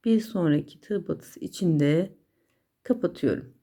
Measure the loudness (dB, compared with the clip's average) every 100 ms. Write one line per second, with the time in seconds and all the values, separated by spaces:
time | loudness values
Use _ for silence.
0 | 2 0 0 -2 2 2 0 -16 -6 -6
1 | -4 -8 -8 -14 -14 -2 2 4 4 2
2 | -2 -8 _ _ _ _ _ _ -4 -2
3 | -2 -2 -2 -2 -8 _